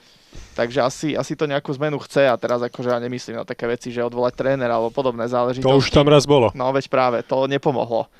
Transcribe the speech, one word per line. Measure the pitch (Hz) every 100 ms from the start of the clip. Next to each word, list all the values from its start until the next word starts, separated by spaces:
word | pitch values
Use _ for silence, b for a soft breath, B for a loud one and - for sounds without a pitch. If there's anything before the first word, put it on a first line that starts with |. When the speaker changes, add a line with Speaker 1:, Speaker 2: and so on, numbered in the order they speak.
| b b b b -
Speaker 1:
Takže | - 120 127
asi, | 127 - 156
asi | 120 139
to | 156
nejakú | 151 139 -
zmenu | 135 151 143
chce | - 147
a | 139
teraz | 117 120 123
akože | 123 - 123
ja | 120
nemyslím | 120 123 - 117
na |
také | - 123 120
veci, | 120 -
že | 120
odvolať | 120 120 123
trénera | - 131 139 123 117
alebo | 113
podobné | 117 131 117 120
záležitosti. | 123 120 127 131
Speaker 2:
To | 139
už | 127
tam | 151 147
raz | 147
bolo. | 135 143 110
Speaker 1:
No | 139 127
veď | 135 135
práve, | 135 127 117
to | 113 131
nepomohlo. | 135 139 160 123 117 113 110 _